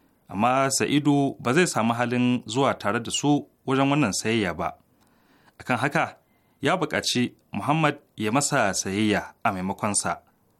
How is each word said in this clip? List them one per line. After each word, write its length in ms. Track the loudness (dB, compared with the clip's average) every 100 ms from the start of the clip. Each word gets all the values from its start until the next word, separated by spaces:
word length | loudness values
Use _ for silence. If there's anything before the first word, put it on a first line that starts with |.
| _ _ -10
Amma 400 | -2 0 2 0
Sa'idu 640 | 0 0 2 2 2 0 -2
ba 140 | 0
zai 120 | 2 2
samu 260 | 2 0
halin 500 | 0 -2 0 0 0 -2
zuwa 280 | 0 0 0
tare 220 | -2 -4
da 80 | -4
su 360 | -2 2 2 0 _ -2
wajen 240 | 0 2
wannan 240 | 2 0
sayayya 400 | 0 -2 0 0
ba. 220 | -2 -6 -8 _ _ _ _ _ _ _ -14
Akan 180 | -4 -2
haka, 400 | 0 0 -2 -6 _ _ _ _
ya 160 | 0 0
buƙaci 560 | 0 -2 0 0 0 -4 _
Muhammad 460 | -6 0 2 2 0 _ -6
ya 160 | -2
masa 420 | 0 2 2 2
sayayya 600 | 0 -2 0 2 0 -2 -4
a 80 | -4
maimakonsa. 680 | -2 -4 -4 -2 -2 -2 -6 -10 _ _